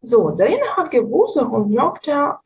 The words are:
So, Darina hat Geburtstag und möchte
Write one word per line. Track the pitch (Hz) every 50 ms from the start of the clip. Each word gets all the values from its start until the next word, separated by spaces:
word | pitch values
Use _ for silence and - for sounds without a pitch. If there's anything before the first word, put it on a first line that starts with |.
So, | - - 247 226 180 156
Darina | 151 170 190 247 370 539 571 466 -
hat | - 370 -
Geburtstag | - 247 - 208 214 - 453 - - 311 254 220 220
und | 220 208 202
möchte | 208 233 262 339 330 - - - 294 285 285 - - - _